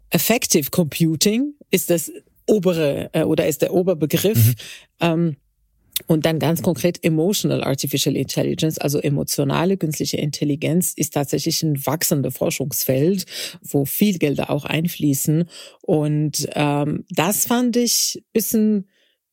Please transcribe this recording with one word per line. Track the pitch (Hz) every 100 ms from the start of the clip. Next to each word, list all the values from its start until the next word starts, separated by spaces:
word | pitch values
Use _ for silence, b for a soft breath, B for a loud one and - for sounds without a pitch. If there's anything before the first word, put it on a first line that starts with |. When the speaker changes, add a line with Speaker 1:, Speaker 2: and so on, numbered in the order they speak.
| -
Speaker 1:
Effective | 180 - 233 - 165 135
Computing | - 156 - 160 160 208 226 294 - -
ist | 185 -
das | 170 - - _ _ -
obere, | 214 180 165 147 - -
äh, | 160
oder | 156 160 -
ist | -
der | -
Oberbegriff. | 180 185 165 151 - 190 226 110
Speaker 2:
Mhm. | 120 B B B -
Speaker 1:
Ähm, | 170 165 170 143 _ _ _ _ _ - -
und | 160
dann | 160 160
ganz | 139 165
konkret | 190 165 175 -
Emotional | - 156 170 202 147 131
Artificial | - 139 143 139 147 139
Intelligence, | 135 - 139 143 160 -
also | 139 143
emotionale | 147 139 147 - 139 143 175 196
künstliche | 156 151 151 -
Intelligenz, | 147 - 151 143 139 170 175
ist | - 156
tatsächlich | 151 139 147 165 156
ein | 160 139 135
wachsendes | 160 - 151 135
Forschungsfeld, | - 170 - 160 - - 131 160 196 - B B B
wo | - 143
viel | 139 - 208 175
Gelder | 151 135 143
auch | 143
einfließen. | 143 151 170 - 151 135 - 156 170 B B B
Und, | - 160 151 151 151 - -
ähm, | - 147 143 147 - -
das | 175 165 -
fand | - 240 247 233
ich | 233 - - -
ein | _
bisschen | 220 214 220 214 208 190 _ _ _ _